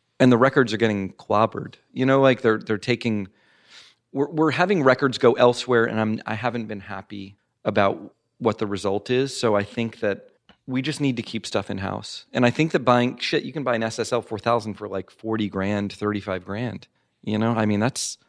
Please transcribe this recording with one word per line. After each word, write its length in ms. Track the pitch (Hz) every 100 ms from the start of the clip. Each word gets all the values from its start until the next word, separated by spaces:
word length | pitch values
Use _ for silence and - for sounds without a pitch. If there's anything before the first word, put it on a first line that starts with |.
| _ -
and 120 | 127
the 60 | 117
records 360 | 131 143 120
are 40 | 107
getting 360 | 110 101 95
clobbered. 640 | - - 104 110 - - - _
You 140 | 123 131
know, 160 | 135
like, 200 | 135 123
they're, 180 | 117 110
they're 180 | 113 104
taking, 500 | - 117 120 107 95 _ _ _ _ - - _ _
we're, 160 | 135 143
we're 220 | 151 156
having 320 | 131 180 196
records 340 | 135 127 139 -
go 160 | 123
elsewhere, 520 | 120 123 120 - 120 113
and 140 | 110
I'm, 220 | 110 110 -
I 100 | 110
haven't 320 | 120 117 107
been 140 | 104
happy 560 | 95 95 - 101 98 101 _ _ 110
about 480 | 104 98 80 - _ _ -
what 220 | 110 104
the 80 | 104
result 420 | 98 101 101 -
is. 260 | 127 135 -
So 180 | 117 104
I 80 |
think 360 | 104 - 113 -
that 300 | 104 98 - _ _ _ -
we 160 | 127
just 180 | 139 147
need 140 | 139 117
to 60 |
keep 220 | - - -
stuff 240 | 104 95
in-house. 540 | 98 98 101 - - -
And 120 | - 123
I 60 |
think 220 | - 160
that 60 | 165
buying, 380 | 127 123 123 123
shit, 260 | - 151
you 100 | -
can 100 | 151
buy 100 | 131 113
an 60 |
S 140 | 113 117
S 160 | 110
L 80 | 120
four 160 | - 107
thousand 380 | 117 120 107 95
for, 120 | 101
like, 220 | 98 92
forty 400 | _ 110 110 101
grand, 440 | 95 95 104 101
thirty-five 520 | - 104 104 98 92 90
grand. 420 | 101 123 98 - _ _ _
You 160 | - 107
know, 140 | 113
I 120 | 113 107
mean, 140 | 104
that's 380 | 120 - - -